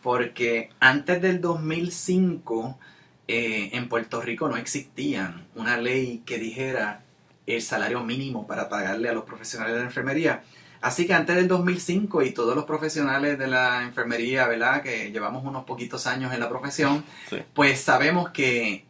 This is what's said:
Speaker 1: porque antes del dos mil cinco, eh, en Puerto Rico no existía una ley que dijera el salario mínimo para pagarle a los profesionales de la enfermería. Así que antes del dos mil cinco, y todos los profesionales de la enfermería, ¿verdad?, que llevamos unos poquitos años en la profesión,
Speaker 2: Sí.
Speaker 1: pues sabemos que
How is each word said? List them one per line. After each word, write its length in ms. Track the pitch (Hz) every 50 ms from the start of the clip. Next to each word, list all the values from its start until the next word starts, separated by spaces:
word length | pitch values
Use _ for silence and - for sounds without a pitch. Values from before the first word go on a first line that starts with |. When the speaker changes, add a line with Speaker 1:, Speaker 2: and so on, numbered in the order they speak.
| -
Speaker 1:
porque 680 | 127 123 120 120 117 - - 120 117 117 113 113 - - _
antes 420 | 127 131 135 147 143 - 180 175 175
del 180 | 190 180 175
dos 220 | 170 170 165 160 156
mil 300 | 156 160 165 170 180 175
cinco, 840 | - - - 180 185 190 180 165 143 - - 117 113 113 127 135 - - - - - - _ _ _ _
eh, 440 | - 113 117 117 110 110 107 101 98 120
en 160 | 123 120 120
Puerto 320 | 120 117 113 - - 117
Rico 280 | 110 120 117 - 165 143
no 80 | 127
existía 840 | 104 90 - - - - - _ - - 147 131 98 95 90 85 85 - - -
una 240 | 113 113 120 123 117
ley 440 | 117 123 127 135 131 123 120 113 -
que 120 | - 120 107
dijera 640 | 110 110 110 127 131 131 131 120 107 104 104 - - _ _ _ _ _ _ _ _
el 160 | - 110 117 113
salario 400 | - - 107 104 107 117 120 117
mínimo 420 | 113 120 131 139 135 123 113 104
para 220 | - 123 117 104 -
pagarle 400 | 104 104 98 98 98 110 120 120
a 40 | 117
los 120 | 113 110
profesionales 500 | - - 113 - - - 117 110 110 117
de 60 | 117
la 60 | 123
enfermería. 560 | 127 - 135 123 135 139 156 165 147 123 - - - - - - - - - -
Así 240 | 120 - - 175
que 80 | 175 185
antes 220 | 170 160 - 175
del 120 | 180 180 180
dos 160 | 185 180 175
mil 160 | 180 180 175
cinco, 420 | - - 175 196 214 196 - 165 135
y 100 | 127 -
todos 220 | - 120 117 123
los 100 | 147 151
profesionales 760 | - 151 151 151 156 156 156 143 139 135 139 143 147 143 135
de 80 | 135
la 360 | 131 131 127 127 127 123 123 120
enfermería, 640 | 123 120 - 120 117 120 117 113 123 131 135 127
¿verdad?, 360 | 117 117 113 120 123 135 147 -
que 280 | 135 120 113 107 104
llevamos 340 | 104 110 104 107 - 131 131
unos 200 | 135 135 131 131
poquitos 420 | - 127 117 120 117 - 123 -
años 260 | 131 127 131 131 127 127
en 60 | 120
la 80 | 120 117
profesión, 520 | 120 127 - 143 135 - 151 139 143 151 151 - - - - -
Speaker 2:
Sí. 80 | - - - - _
Speaker 1:
pues 260 | - 143 139 131 131
sabemos 500 | - - 131 127 139 151 175 180 - -
que 540 | - - 139 127 123 120 117 107 101 95 - _